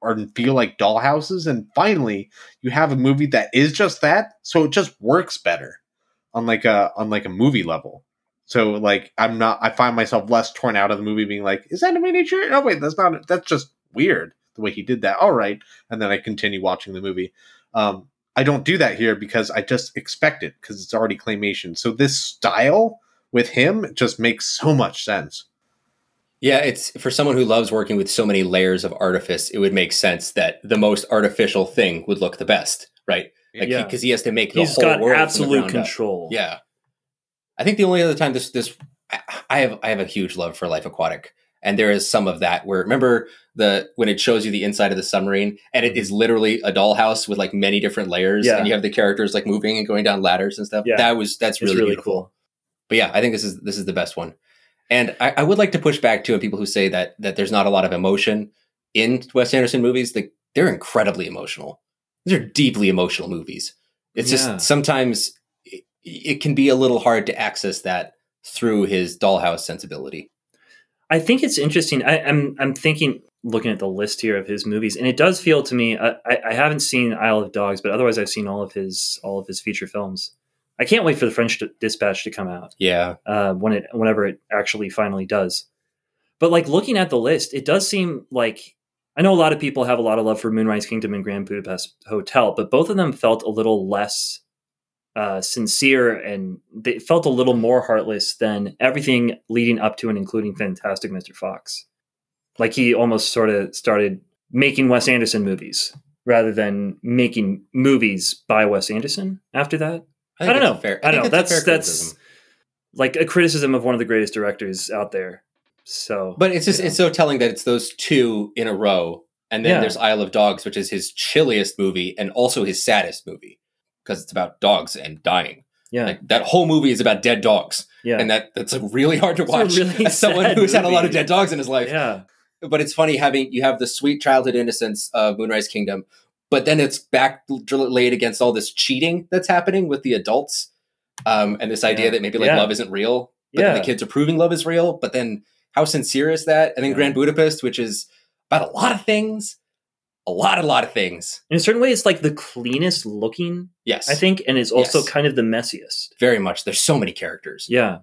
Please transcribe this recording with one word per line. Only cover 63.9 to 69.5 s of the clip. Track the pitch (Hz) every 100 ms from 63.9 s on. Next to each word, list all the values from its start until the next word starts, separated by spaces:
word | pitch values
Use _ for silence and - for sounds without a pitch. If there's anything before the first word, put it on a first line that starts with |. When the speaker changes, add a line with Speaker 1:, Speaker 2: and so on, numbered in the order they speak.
| _ _ -
Speaker 2:
It's | 123
just | 131 127
Speaker 3:
Yeah. | 98
Speaker 2:
sometimes | - 147 147 135 127 107 - - _ _ -
it, | - _ _
it | - - 156 147
can | 156 139
be | 139
a | 131
little | 131 117
hard | 120 113 101
to | -
access | 107 - 98 -
that | 92 90 - _ _ _ -
through | - 117 104
his | 95 95 87 -
dollhouse | 98 92 85